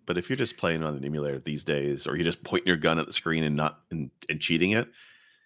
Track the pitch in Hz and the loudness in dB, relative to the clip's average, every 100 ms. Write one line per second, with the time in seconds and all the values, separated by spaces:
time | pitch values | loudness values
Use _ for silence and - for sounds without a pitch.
0 | - 87 87 131 113 - 87 82 80 73 | -4 -4 -2 -2 -4 -2 0 0 0 -4
1 | 69 76 73 67 78 73 - 73 71 69 | -4 -4 -2 -4 -4 -6 -2 0 0 -2
2 | - 76 82 85 - 92 - 87 80 82 | -2 0 0 -2 -2 0 2 4 4 2
3 | 78 - - 80 78 73 76 - _ 82 | 0 -4 0 0 2 2 0 -2 _ -8
4 | 67 - - 76 - 82 90 110 120 - | -8 -8 -8 -4 0 2 4 2 0 -6
5 | - - _ _ | -20 -20 _ _